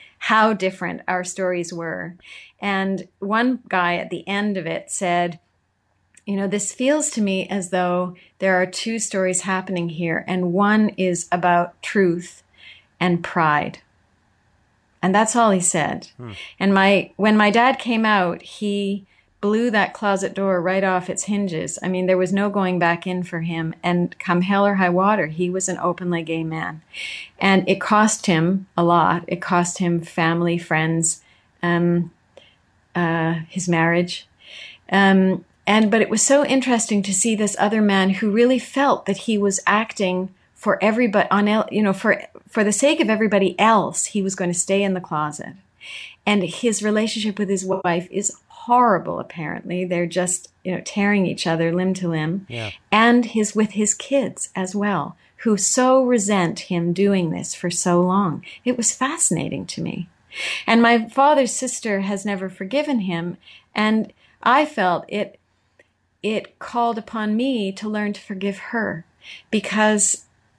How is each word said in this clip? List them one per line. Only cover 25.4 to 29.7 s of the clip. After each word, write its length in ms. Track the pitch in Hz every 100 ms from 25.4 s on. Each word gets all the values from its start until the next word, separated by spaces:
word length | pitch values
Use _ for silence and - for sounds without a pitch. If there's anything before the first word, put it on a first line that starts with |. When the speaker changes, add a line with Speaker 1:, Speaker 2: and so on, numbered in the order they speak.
| 180
Speaker 1:
was 180 | 185 190
an 120 | 175
openly 420 | 175 175 180 170
gay 220 | 160 165
man. 400 | 160 160 160 160 _ - - - - -
And 280 | 190 190 185
it 140 | 190
cost 460 | - 214 214 - -
him 400 | 165 165 190 190 -
a 60 |
lot. 420 | 170 170 170 170 -
It 140 | 180
cost 380 | - 196 175